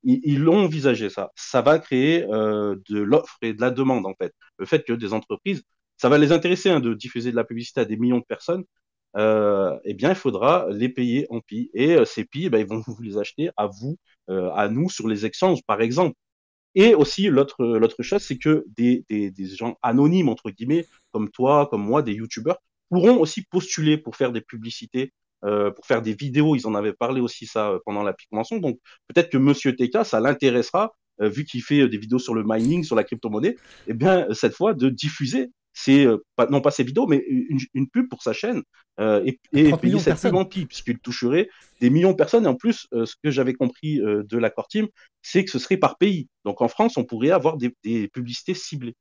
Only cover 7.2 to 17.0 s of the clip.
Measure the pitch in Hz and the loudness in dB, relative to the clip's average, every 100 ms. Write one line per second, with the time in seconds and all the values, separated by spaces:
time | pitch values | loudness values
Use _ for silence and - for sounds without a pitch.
7.2 | 120 120 117 117 120 - 110 107 120 123 | -4 -2 -4 -6 -8 -4 -4 0 0 0
8.2 | - 110 - 180 185 _ _ _ _ 98 | -2 -10 -4 -6 -6 _ _ _ _ -2
9.2 | 110 110 104 98 95 73 - 98 135 190 | 2 2 2 2 0 -4 -8 -2 0 0
10.2 | 135 101 120 175 113 104 123 127 123 123 | -2 0 2 2 0 -2 -4 -2 -2 -2
11.2 | - 117 - 107 120 104 139 170 110 - | -4 -10 -10 -10 -8 0 4 4 4 -2
12.2 | 104 135 180 113 104 110 113 107 113 101 | -10 -6 -2 -2 -2 -6 -10 -12 -8 -8
13.2 | 101 - 165 - 104 98 127 170 _ _ | -8 -6 -8 -4 -6 -6 -10 -10 _ _
14.2 | - 92 90 82 104 113 180 - 113 107 | -8 -4 -4 -2 -2 0 -4 -4 -4 -4
15.2 | 110 - 185 160 - 104 117 131 180 - | -4 0 0 0 -2 -2 0 2 0 -2
16.2 | _ _ _ _ _ 185 220 196 | _ _ _ _ _ 4 6 8